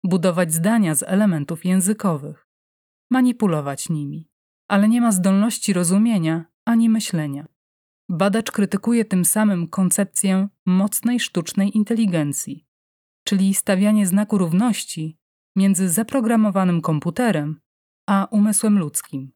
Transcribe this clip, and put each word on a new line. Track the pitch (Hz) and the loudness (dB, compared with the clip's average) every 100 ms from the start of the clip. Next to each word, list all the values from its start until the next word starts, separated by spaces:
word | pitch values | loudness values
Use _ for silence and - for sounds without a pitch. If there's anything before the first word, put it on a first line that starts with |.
budować | 185 185 180 170 175 | 0 0 0 0 -2
zdania | 160 185 226 185 | 0 0 2 0
z | 156 | -2
elementów | - 190 208 165 139 165 | -2 0 0 0 -4 -6
językowych, | 180 185 185 214 196 156 147 151 _ _ _ _ _ _ _ | 0 0 0 -2 -2 -4 -8 -16 _ _ _ _ _ _ _
manipulować | 254 254 240 208 156 143 139 - | 2 2 2 0 0 -4 -8 -6
nimi, | 156 143 147 160 _ _ _ _ | -6 -6 -10 -16 _ _ _ _
ale | 202 214 | 2 4
nie | 240 | 4
ma | 240 | 2
zdolności | 190 185 196 220 - - | 2 2 2 2 -2 -2
rozumienia | 180 170 190 233 214 160 165 165 _ | 0 2 2 2 2 0 -2 -6 _
ani | - 226 233 | 0 2 2
myślenia. | 220 - 170 151 139 156 _ _ _ _ _ _ | 2 -2 -4 -4 -8 -12 _ _ _ _ _ _
Badacz | 170 196 208 214 | -2 0 0 -2
krytykuje | - 196 196 - 233 | -2 -2 -2 0 0
tym | 220 185 | 0 0
samym | 175 214 214 180 170 | 0 2 0 0 -2
koncepcję | - 180 - 196 - 196 190 196 _ - | -2 0 0 -2 -2 0 0 -2 _ 0
mocnej | 185 208 - 233 240 | 0 0 -2 -2 -2
sztucznej | - - 160 - 196 214 | -2 -6 -4 -2 0 0
inteligencji, | 208 233 220 170 147 143 - 143 _ _ _ _ _ _ - | 0 0 0 0 -2 -4 -10 -12 _ _ _ _ _ _ -2
czyli | 196 190 | 0 2
stawianie | 196 - 185 208 214 196 | 0 0 2 2 2 2
znaku | 196 208 208 | 0 0 0
równości | 175 175 240 214 - - 160 160 _ _ _ - | 2 2 0 -2 -6 -8 -10 -10 _ _ _ 0
między | 196 185 190 | 2 2 0
zaprogramowanym | 165 233 269 220 226 214 196 185 170 | 0 -2 -2 2 2 2 2 2 0
komputerem | 156 151 170 165 240 156 147 156 _ _ _ _ - | 0 -2 -2 -2 0 0 -4 -8 _ _ _ _ -2
a | 196 196 | 0 2
umysłem | 214 208 208 220 202 | 2 2 2 2 0
ludzkim. | 151 - - 139 131 | 0 -6 -10 -12 -12